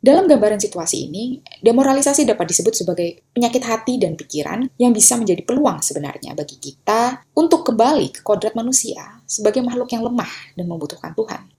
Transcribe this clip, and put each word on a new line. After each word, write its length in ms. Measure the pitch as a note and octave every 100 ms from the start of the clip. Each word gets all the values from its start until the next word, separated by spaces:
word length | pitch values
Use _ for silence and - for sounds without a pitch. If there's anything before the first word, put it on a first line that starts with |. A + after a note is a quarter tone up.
| A#3
Dalam 240 | D#4 G4
gambaran 320 | C4+ G#3 G#3
situasi 480 | G#3 F3+ E3 - C#3
ini, 320 | F3 A#3+ - _ - G#3+
demoralisasi 640 | A#3 C4+ C4+ C#4 C#4+ C4
dapat 240 | A3 E3+
disebut 240 | - F#3 A3
sebagai 480 | F3 E3+ E3+ - _
penyakit 320 | - A#3+ B3 A#3+
hati 320 | A3+ - B3+
dan 160 | F3
pikiran 560 | D3+ - D3+ - G3 C4 _
yang 160 | B3
bisa 240 | G#3+ G#3 A#3+
menjadi 240 | G#3+ F3
peluang 400 | - B3+ D4 D#3+
sebenarnya 560 | - D#3 D3 - C#3+ C#3
bagi 240 | D3 -
kita 640 | C#3 - - A3 A#3+ C4 _
untuk 320 | - E4 D#4+ -
kembali 480 | A3+ A#3 D4+ C3+
ke 80 | -
kodrat 320 | - G3+ G#3+
manusia 680 | A3+ A#3 C4 A3 - - - -
sebagai 400 | - G#3+ B3+ A#3+
makhluk 240 | A#3+ -
yang 160 | A#3 A#3
lemah 240 | A#3+ F#3 - -
dan 160 | - F3
membutuhkan 480 | E3+ D3 - E3 E3
Tuhan. 320 | A3 - -